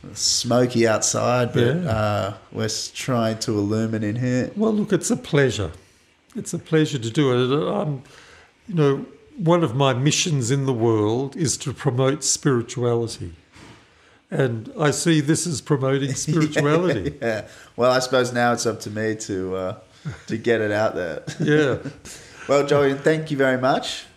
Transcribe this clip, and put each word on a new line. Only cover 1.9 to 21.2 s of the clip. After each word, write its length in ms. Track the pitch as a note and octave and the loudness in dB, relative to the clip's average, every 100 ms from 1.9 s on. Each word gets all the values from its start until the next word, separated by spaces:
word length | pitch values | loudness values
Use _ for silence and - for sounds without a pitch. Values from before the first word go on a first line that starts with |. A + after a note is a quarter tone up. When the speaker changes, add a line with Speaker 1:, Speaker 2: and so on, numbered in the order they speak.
Speaker 1:
uh, 440 | A2 G#2+ G#2 G2+ G#2 - | 0 0 0 -4 -8 -12
we're 140 | G#2+ | -6
s-, 260 | A2 - - | -4 -4 -10
trying 460 | - - B2 A2+ A2 | -10 -4 0 0 -2
to 120 | - G#2+ | -2 0
illumine 460 | G2+ A2 A2+ A2 | 0 0 -2 -2
in 140 | G#2+ A2+ | -4 -2
here. 340 | B2+ B2+ - G3+ | -2 0 -2 0
Speaker 2:
Well, 160 | A3 | 0
look, 200 | G#3+ G#3 | 0 0
it's 200 | F3 - | -2 0
a 40 | B3 | -4
pleasure. 540 | - D3 C3+ G2 F#2 - - _ _ _ _ | 0 2 2 0 -6 -8 -20 _ _ _ _
It's 180 | A3+ G3+ | -12 -8
a 60 | F3 | -10
pleasure 400 | - D#3 D#3 C#3+ | 0 2 2 0
to 120 | A2+ | -2
do 200 | A2+ C#3 | 0 2
it. 400 | B2 B2 C#3+ F3 | 2 2 0 0
I'm, 300 | G#3 F3 C#3 - - - - - _ - | -2 -2 -4 -10 -20 -20 -20 -20 _ -6
you 80 | |
know, 320 | F3 C#3+ C#3 - - - C#4 | 2 2 2 -4 -16 -20 -4
one 260 | E3 F3 | 2 4
of 100 | D#3 A#2+ | 2 2
my 160 | C3+ | 2
missions 560 | B2 C#3 D3 F#3 D3 A2+ | 4 2 2 0 0 0
in 160 | C#3 C3+ | 0 0
the 60 | |
world 640 | A#2+ A#2 A2 G#2 A#2 C#3 - | 2 2 4 2 0 -4 -2
is 200 | D3+ - | -2 -2
to 140 | - | -6
promote 520 | G#2+ D3 B2 C3 C#3+ | -4 -2 2 0 0
spirituality. 1120 | - - D3 B2 A2+ - A#2+ A#2 A2+ - F#2 E2 _ - - - _ _ _ _ _ | -2 0 2 2 0 -2 0 0 -2 -8 -12 -14 _ -20 -20 -20 _ _ _ _ _
And 400 | E3 C3+ A2+ A2 B3+ | -2 -2 -2 -10 -2
I 140 | D3+ | 0
see 300 | C3 F3 D#3+ | 0 2 2
this 260 | C#3 D#3+ F3 | 2 0 0
as 140 | C3 | -6
promoting 520 | - C#3+ C3 C3+ C3+ | -2 0 2 0 -2
Speaker 1:
<laughs> 100 | C3+ - | -4 -2
Speaker 2:
spirituality. 880 | E3 D3+ D3+ C#3+ D#3+ F3+ B2 F#2 - | 0 2 2 2 2 2 -2 -4 -4
Speaker 1:
Yeah. 240 | A#2 G#2+ - - - - | -4 -4 -8 -18 -18 0
Well, 160 | B2 | 2
I 80 | B2+ | 2
suppose 320 | B2+ C3 A#2+ | 2 0 0
now 200 | A#2+ A#2+ | 2 2
it's 140 | A#2+ A#2 | 2 -2
up 140 | G#2 | -4
to 100 | - | -8
me 240 | G#2 A2 | -4 -2
to, 400 | G#2+ - F#2+ F#2 | -2 -4 -4 -4
uh, 220 | F#2 F#2 G2+ - - D3+ - - | -4 -4 -6 -16 -16 -14 -14 -8
to 100 | A2+ | -4
get 240 | G#2+ A2+ | 0 0
it 120 | G#2+ | 2
out 240 | G#2 A2 - | 0 0 -2
there. 260 | F2 D2+ | -6 -6